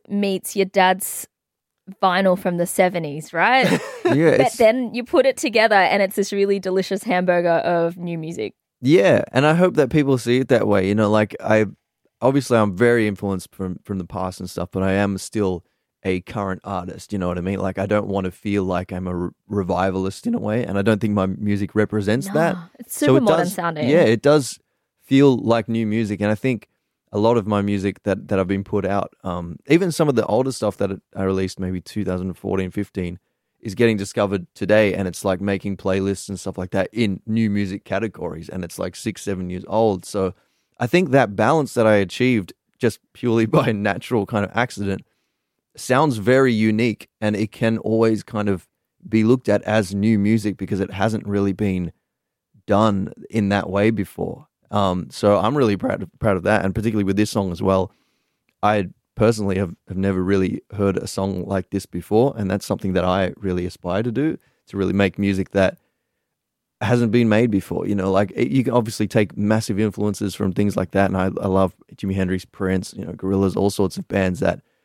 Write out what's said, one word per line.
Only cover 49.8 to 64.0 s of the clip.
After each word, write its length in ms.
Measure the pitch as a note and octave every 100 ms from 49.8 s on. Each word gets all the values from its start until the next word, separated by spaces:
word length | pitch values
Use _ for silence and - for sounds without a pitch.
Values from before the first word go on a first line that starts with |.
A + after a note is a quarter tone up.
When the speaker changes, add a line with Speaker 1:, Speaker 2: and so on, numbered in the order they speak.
| F#2 G2
Speaker 2:
new 240 | G#2+ G#2+
music 380 | G2+ A2+ G#2 F#2
because 220 | G2 F#2+
it 120 | F#2+
hasn't 340 | F#2+ A2 G#2+ G2+
really 240 | G2+ G2
been 380 | F2+ G#2 F#2 E2+ - _ _ _ _ _ _ -
done 460 | G2+ A2 G2 F#2+ - -
in 200 | A2 G2+
that 200 | G2+ F2+
way 200 | G2 G#2+
before. 580 | G#2+ F#2 - F2+ - - _ _
Um, 360 | G2+ G2 F2+ -
so 280 | - G#2 G2+
I'm 200 | G#2 D3
really 200 | A#2 G2
proud 260 | C4 G#2
of, 60 | F2+ _
proud 180 | A2 F#2
of 60 |
that, 200 | F#2 G#2+ F#2+
and 80 |
particularly 300 | F#2+ A2 G#2+
with 140 | G2 G2
this 120 | G#2+
song 200 | A2 F#2+
as 100 | E2+
well. 300 | G2 F#2+ F2+ - _ _ _ _ _ _
I 260 | G#2 G#2+ F2+ - _ -
personally 420 | A2 G#2+ G2+ F#2+
have, 180 | F#2 F#2 _
have 100 | F#2
never 240 | G2 F#2
really 380 | F2+ G2 F#2+ - - G2+
heard 220 | G2 F#2
a 100 | -
song 380 | - G2 F#2+ F#2+
like 240 | G2 -
this 160 | G2 -
before, 480 | F2 - G#2+ B2 -
and 120 | G2
that's 160 | G2 -
something 280 | F#2+ F#2+
that 120 | F2+ F2+
I 280 | F#2 F#2 -
really 280 | G2 F2+ F2
aspire 380 | - F2+ F#2